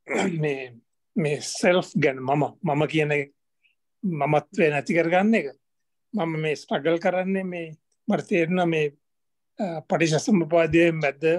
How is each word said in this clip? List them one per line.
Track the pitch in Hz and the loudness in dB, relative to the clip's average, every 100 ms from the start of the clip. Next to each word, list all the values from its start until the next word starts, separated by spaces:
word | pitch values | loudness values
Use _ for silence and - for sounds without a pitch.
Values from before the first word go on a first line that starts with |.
| - | -6
<clears throat> | - 190 165 | -2 -2 0
මේ, | 151 135 127 120 _ _ _ - | -2 -2 -8 -16 _ _ _ -2
මේ | 151 143 | -2 -2
සෙල්ෆ් | - - 196 180 170 | -6 -2 2 2 0
ගැන | - 143 131 | 0 0 0
මම, | 131 139 131 - | -2 0 0 -4
මම | 170 139 | -4 0
කියන | 135 156 151 | 0 0 0
එක, | 147 139 _ _ _ _ _ _ _ | -2 -4 _ _ _ _ _ _ _
මමත්වය | 196 156 143 151 - - 160 | -6 -2 0 0 -2 0 0
නැති | 147 - | 0 0
කරගන්න | 170 165 180 208 | 0 2 2 4
එක. | 226 139 - _ _ _ _ _ | 2 0 -10 _ _ _ _ _
මම | 208 165 156 | -4 -4 -2
මේ | 156 139 | -4 -4
ස්ට්‍රගල් | - 196 147 170 | -4 -4 0 0
කරන්නේ | 185 180 185 190 | 0 -2 -2 -4
මේ | 185 175 165 156 _ _ - | -4 -8 -12 -14 _ _ -4
මට | 185 - | -4 0
තේරුණා | 180 160 185 175 | 0 0 0 0
මේ, | 160 147 - _ _ _ _ _ - | 0 -2 -4 _ _ _ _ _ -8
අ, | 196 160 | -8 -8
පටිච්චසමුප්පාදයේ | - 180 165 156 - 202 160 170 165 165 170 | -4 0 2 0 2 2 4 2 4 4 4
මැද | 160 143 143 160 | 2 -2 0 0